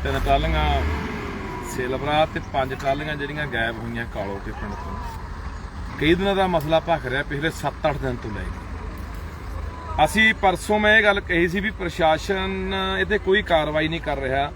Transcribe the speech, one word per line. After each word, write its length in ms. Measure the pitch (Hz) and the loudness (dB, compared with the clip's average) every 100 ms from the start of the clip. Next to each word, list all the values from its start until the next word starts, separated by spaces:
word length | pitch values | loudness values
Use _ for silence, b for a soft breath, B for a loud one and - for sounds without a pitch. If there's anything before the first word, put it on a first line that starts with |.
ਤਿੰਨ 160 | 139 139 143 | -2 0 2
ਟਾਹਲੀਆਂ 560 | 139 160 156 151 139 - - - - - - - - - - | 2 4 2 2 2 0 -2 -4 -6 -6 -8 -8 -8 -8 -4
ਸਿਲਵਰਾ 520 | 127 131 143 151 156 | -2 -2 0 2 2
ਤੇ 60 | 165 - | 0 -4
ਪੰਜ 200 | 139 131 | -2 -2
ਟਾਹਲੀਆਂ 420 | 131 139 139 151 151 | -2 0 0 -2 -4
ਜਿਹੜੀਆਂ 320 | 143 151 143 | -4 -4 -4
ਗਾਇਬ 320 | 117 113 113 | 0 -2 -2
ਹੋਈਆਂ 260 | 117 117 117 | -6 -6 -6
ਕਾਲੋ 280 | 113 101 101 107 | -4 -4 -4 -6
ਕੇ 60 | |
ਪਿੰਡ 220 | 107 104 | -6 -6
ਤੋਂ। 200 | 101 - - - - - - - - - - - - | -6 -6 -6 -8 -8 -10 -10 -10 -10 -10 -10 -8 -2
ਕਈ 140 | 151 | 2
ਦਿਨਾਂ 220 | 175 196 196 | 2 2 2
ਦਾ 120 | 185 | 2
ਮਸਲਾ 320 | 175 147 160 | 2 2 0
ਭਖ 260 | 156 160 127 | 2 -2 0
ਰਿਹਾ, 180 | 131 | -4
ਪਿਛਲੇ 260 | 143 143 160 | -2 -2 -2
ਸੱਤ 400 | - 143 - 156 | -2 -6 -2 -2
ਅੱਠ 80 | 135 | 0
ਦਿਨ 180 | 131 120 | -4 -4
ਤੋਂ 160 | 117 | -6
ਲੈ 120 | 101 | -6
ਕੇ। 1600 | 92 87 - - - - - - - - - - - - - - 156 | -6 -8 -10 -10 -10 -10 -10 -10 -10 -10 -10 -8 -8 -8 -6 2 4
ਅਸੀਂ 280 | 208 220 | 6 6
ਪਰਸੋਂ 460 | 220 190 175 - 214 | 6 2 2 2 4
ਮੈਂ 180 | 214 220 | 8 8
ਇਹ 60 | |
ਗੱਲ 160 | 208 202 | 8 4
ਕਹੀ 280 | - 175 175 | 2 2 4
ਸੀ 120 | 185 | 2
ਵੀ 100 | 202 | -2
ਪ੍ਰਸ਼ਾਸਨ 1040 | - 180 156 160 156 - 190 190 190 190 190 190 190 | -2 -6 2 4 4 2 -2 0 -2 -2 -2 0 0
ਇਹ 60 | 190 | 2
'ਤੇ 120 | 202 | 0
ਕੋਈ 240 | 185 196 | 4 4
ਕਾਰਵਾਈ 460 | - 165 151 156 156 | 4 2 4 0 0
ਨਹੀਂ 140 | 165 | -2
ਕਰ 160 | 156 139 | -2 -2
ਰਿਹਾ। 340 | 135 135 143 | 0 0 -2